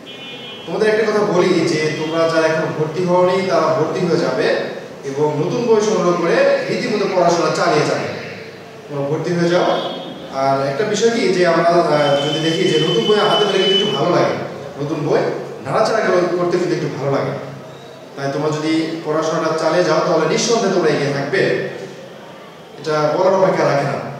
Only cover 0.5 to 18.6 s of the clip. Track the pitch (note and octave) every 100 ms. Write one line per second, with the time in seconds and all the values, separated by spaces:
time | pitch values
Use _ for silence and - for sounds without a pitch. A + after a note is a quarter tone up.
0.5 | - - F#3 G#3+ G#3+ A3 G#3 F#3+ F3 F#3+
1.5 | E3 - D#3 D#3 C#3 D#3+ E3 E3 D#3+ D#3+
2.5 | D#3+ D#3 C#3 D3+ F#3 F3+ F3+ F3+ F#3+ F#3
3.5 | E3 D#3 D#3+ D#3 F#3+ F3 D3+ B2+ D3 -
4.5 | - - - - - C#3 C3+ D3+ D3+ F3
5.5 | A#3+ A3+ G#3+ G#3+ F#3 F3 E3 E3+ C4 C#4
6.5 | - - G#3+ - G#3 F#3+ F#3 E3+ E3+ D#3
7.5 | - F#3 D3+ C#3 - - - - - -
8.5 | - - - - C#3+ C#3 D#3+ F3+ F3 F3
9.5 | F3+ - - - - - - - C3+ C3+
10.5 | C#3 C#3 C#3+ G3+ G3+ A#3 - F3+ F3+ F3
11.5 | E3 E3+ F3 D#3+ D3+ D3 - D3+ D#3 D#3+
12.5 | E3 D#3+ D3+ E3 A3+ G#3 G#3 F3+ E3+ G3+
13.5 | F#3+ G3 G3 - - F3 E3 - - -
14.5 | - - - D3 D#3 C#3+ A3+ - - -
15.5 | - A#2+ F#3 A3+ A3+ F#3+ F3+ E3+ F3 F3
16.5 | F3+ D#3 D3 D3 - C#3 C3 C#3 - -
17.5 | - - - - - - - C#3 C#3+ D3+
18.5 | D3+